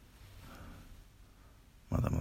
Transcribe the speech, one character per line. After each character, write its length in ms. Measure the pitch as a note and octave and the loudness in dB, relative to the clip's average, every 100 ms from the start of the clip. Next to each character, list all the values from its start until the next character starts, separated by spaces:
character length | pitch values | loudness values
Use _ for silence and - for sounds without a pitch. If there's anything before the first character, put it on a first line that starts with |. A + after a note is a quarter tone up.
| - - - - - - - - - - - - - - - - - - - | -20 -18 -16 -16 -14 -12 -12 -12 -14 -14 -16 -18 -20 -20 -20 -20 -20 -16 0
ま 100 | - | 4
だ 80 | - | 6
ま 80 | E2 | 6